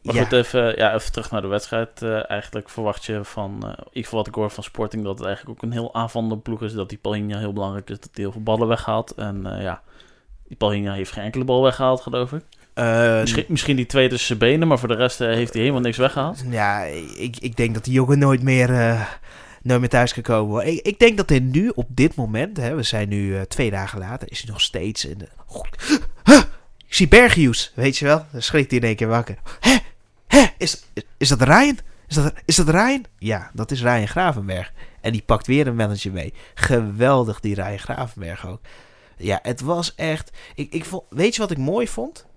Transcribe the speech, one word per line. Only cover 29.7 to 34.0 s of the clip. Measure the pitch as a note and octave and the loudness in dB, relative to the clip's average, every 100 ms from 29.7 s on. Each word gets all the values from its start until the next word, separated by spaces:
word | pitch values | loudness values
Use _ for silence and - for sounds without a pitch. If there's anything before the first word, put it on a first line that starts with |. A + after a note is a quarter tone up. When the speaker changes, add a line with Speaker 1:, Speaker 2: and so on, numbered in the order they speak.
| C4 - - _ _ - | 4 2 -18 _ _ 6
Speaker 2:
Hè? | C#4 A#3+ - | 8 8 2
Is, | E3 - - - - - | -6 -6 -10 -14 -14 -2
is | B2+ | 2
dat | B2 | 4
Ryan? | B2+ F#3 C#4+ C4+ - - - | 6 8 6 2 -8 -16 -4
Is | D3+ | 0
dat, | D3 - - | 0 -2 0
is | D#3+ | 2
dat | D#3 | 4
Ryan? | E3 A#3 C4+ A#3 _ | 4 2 0 -6 _
Ja, | G#2+ G#2 - | -4 -4 -6
dat | - A2 | -8 -6
is | C3+ | -2
Ryan | A#2+ A#2+ | 2 2